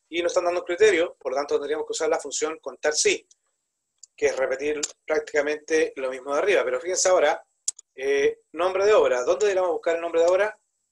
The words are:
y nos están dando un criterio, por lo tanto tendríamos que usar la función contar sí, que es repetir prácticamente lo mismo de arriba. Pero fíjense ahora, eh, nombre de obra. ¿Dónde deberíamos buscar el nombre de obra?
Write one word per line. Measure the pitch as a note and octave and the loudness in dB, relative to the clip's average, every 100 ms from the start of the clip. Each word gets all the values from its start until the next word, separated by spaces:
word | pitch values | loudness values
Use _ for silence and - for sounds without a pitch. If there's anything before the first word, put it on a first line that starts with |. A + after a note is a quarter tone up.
| _ | _
y | E3+ | -4
nos | E3+ | -2
están | F3+ F3 | 0 0
dando | F3 | -2
un | F3 | -2
criterio, | F3 G#3+ E3+ F3+ - | 2 4 4 0 -4
por | C3 | -6
lo | C3 | -4
tanto | D3 D3 | -2 -2
tendríamos | C#3+ D#3 D3+ | -2 -6 -6
que | |
usar | D3 D#3 | -4 -2
la | D3+ | -2
función | C#3+ - - D#3+ | -4 -6 -6 -6
contar | C3+ B2 D3+ | -12 -6 -2
sí, | D3+ G#3 E3 - _ _ _ _ _ _ _ - - | 0 0 0 -4 _ _ _ _ _ _ _ -20 -4
que | D3 | -2
es | B2+ | 0
repetir | C3 C3 D3 D3 D3 - - | -2 -4 -4 -6 -8 -10 -6
prácticamente | D#3 D3+ D3 D3 D3+ - D#3+ - - | -4 -2 -2 -2 -4 -2 0 0 -2
lo | C3 | -6
mismo | C3 C#3 | -6 -6
de | C#3+ | -2
arriba. | F#3+ D#3+ | 2 2
Pero | B2 B2+ | 2 -2
fíjense | F3 F3+ F#3 | -4 0 2
ahora, | F3+ C#3+ - - _ - - _ | 4 4 0 -6 _ -12 -12 _
eh, | - C3+ C#3 D3 D3+ _ | -8 -2 2 2 -2 _
nombre | D#3+ F#3 F#3 G3+ | -4 -2 0 4
de | |
obra. | G#3 C3+ B2 | 4 4 2
¿Dónde | B2+ F#3+ G#3 | 0 2 2
deberíamos | F#3 F3+ | 2 0
buscar | D3+ E3+ E3 | -2 -2 -2
el | |
nombre | E3+ E3 | 0 2
de | E3+ | 4
obra? | F#3 G#3+ - _ _ _ | 4 2 -4 _ _ _